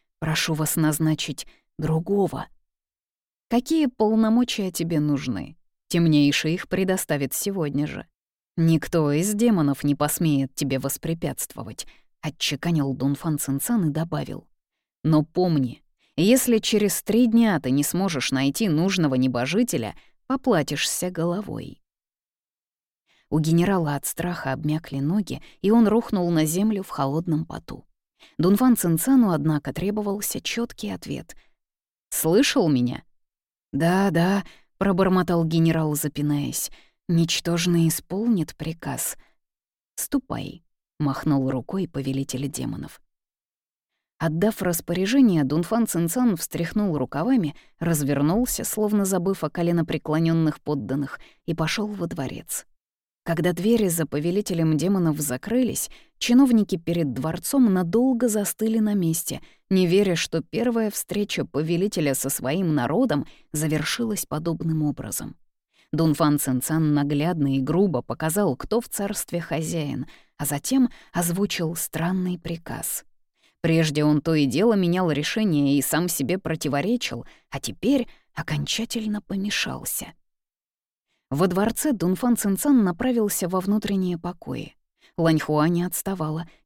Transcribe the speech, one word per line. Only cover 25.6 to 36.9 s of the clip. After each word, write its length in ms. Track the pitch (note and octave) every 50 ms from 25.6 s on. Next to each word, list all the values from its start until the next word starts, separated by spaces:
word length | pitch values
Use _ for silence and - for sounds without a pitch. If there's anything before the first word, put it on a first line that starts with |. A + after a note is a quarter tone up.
и 80 | - G3
он 180 | A3 A#3 A3+ G3+
рухнул 420 | G#3 A#3 A#3 - - F#3+ F3 E3+
на 140 | E3+ D#3+ D#3
землю 380 | D3+ D#3+ F3+ G#3 A3 G#3+ G3
в 80 | F#3+ -
холодном 560 | - - C#3 C3+ C#3 D#3+ F3+ F#3 D#3 D3+ D#3+
поту. 400 | - - - - - - - - _ _ _ _ _ _ _ - - _ -
Дунфан 380 | D3+ F#3 G3+ G3+ B3+ B3+ A#3
Цинцану, 560 | - - E3+ E3 D#3+ - B3+ C#4 C4 A#3 G3
однако, 400 | E3+ D3+ C#3+ D#3+ D#3 D3 - C#3
требовался 680 | B2+ D#3+ E3+ G3 G#3 G#3+ G#3 G#3 G3 G#3 G3+ - - G#3
четкий 540 | - - - A#3 A#3 A#3 - - - G3+ F#3+
ответ. 400 | F3 - - C#3+ - - - - - - _ _ _ _ _ _ _ _ _ _ _ _ -
«Слышал 580 | - - - D#3+ E3+ A3 C#4 - - F3+ - D#3+
меня?» 340 | C#3+ B2 B2 B2 - - - _ _ _ _ _ _ _ _ _ _ _ _ _
«Да, 380 | - C#3 E3 E3+ F3+ F#3+ G3 G3+
да», 340 | D#3+ E3 E3+ F#3 G3+ G3 F#3 - - - _ _ _ -
пробормотал 640 | G3 G3 F#3 E3+ F#3+ F#3 F#3 F3+ F3+ E3+ F3 E3+ E3
генерал, 500 | D#3+ D#3+ E3 E3 E3 D#3+ D#3+ D#3 D3+ D3+
запинаясь. 760 | D3 - D3 - - D3 D3 D3 C#3+ C#3+ B2+ B2 - - - - - _ _